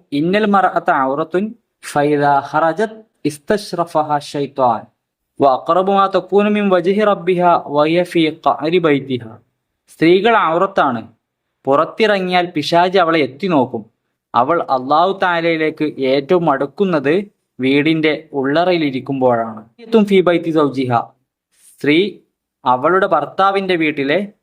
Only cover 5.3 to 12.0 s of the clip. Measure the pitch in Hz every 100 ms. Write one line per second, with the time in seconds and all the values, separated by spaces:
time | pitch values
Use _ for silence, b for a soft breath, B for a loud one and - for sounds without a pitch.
5.3 | - 135 127 - 170 190 196 190 190 180
6.3 | 196 208 208 202 185 175 202 214 185 170
7.3 | 175 175 165 - 143 156 170 175 175 156
8.3 | 156 143 - 151 180 165 143 127 127 110
9.3 | 113 _ _ _ _ _ - 160 190 220
10.3 | 220 170 170 196 190 147 117 104 _ _
11.3 | _ _ _ 131 143 160 -